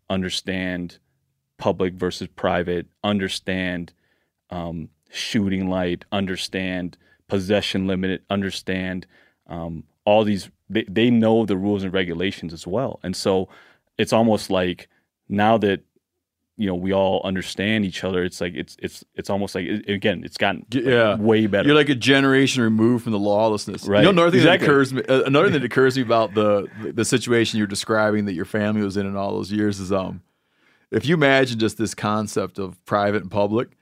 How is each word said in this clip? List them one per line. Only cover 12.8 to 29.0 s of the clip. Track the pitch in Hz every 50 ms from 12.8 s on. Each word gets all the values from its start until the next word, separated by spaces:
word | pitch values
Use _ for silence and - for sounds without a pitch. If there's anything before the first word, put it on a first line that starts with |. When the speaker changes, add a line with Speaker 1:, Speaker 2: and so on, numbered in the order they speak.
| 135 117 - - -
Speaker 1:
And | 90 95
so | - - 110 95 95 95 - - - - _ _ _ _ _ _ -
it's | 110 - -
almost | 110 113 117 107 101 - -
like | 98 92 92 90 90 - - - _ _ _ _ _ _ _ -
now | 101 101 104 107 113 110
that, | 98 101 98 90 - _ _ _ _ _ _ _ _ _ _ _ _ _ _
you | - 110
know, | 98 92
we | 87 90 95 95
all | 95 98 95 95 95 -
understand | 98 95 95 85 - - - 95 104 110 110 104
each | 95 82 - -
other, | 92 95 90 87
it's | 92 - -
like, | - 90 90
it's, | - 85 - - -
it's, | - 90 - - - _ _
it's | - - -
almost | 101 98 101 95 -
like, | 98 92
it, | 71 101 107 - -
again, | 101 95 - 110 95 85 -
it's | - -
gotten | - 107 98 95 - - - 107
Speaker 2:
Y-, | 139 117
yeah. | 135 127 120 113 107 98
Speaker 1:
way | 101 104 110 110 107 110
better. | 104 95 101 95 139
Speaker 2:
You're | 147
like | 151 147 139
a | 143
generation | 120 101 123 139 139 135 135 135 135 135 127 131 127 120
removed | 113 110 110 110 117 123 120 117
from | 117 110
the | 101
lawlessness. | 101 104 101 101 110 110 107 104 - - 95 - -
Speaker 1:
Right. | - 98 104
Speaker 2:
You | 120
know, | 180
another | 202 170 170 170
thing | 165 123
Speaker 1:
Exactly. | 131 160 180 185 -
Speaker 2:
that | - 143
occurs | 139 139 131
to | 135
me, | 127 - -
uh, | 131 131 -
another | - 135 143 175 202
thing | 175 147
that | 123
occurs | 120 - 123 131 135 123
to | 135
me | 127
about | 110 117 113 113 104 95
the, | 107 107 104 104 101 92 - - 110 110
the, | - -
the | 117 110
situation | - - 123 110 120 120 117 113 110 - 110
you're | 104
describing | 95 101 98 - - 113 110 107 107 104 107 104
that | 101 95
your | 80 95
family | - - 107 104 104 107 107 104
was | 98 90
in | 101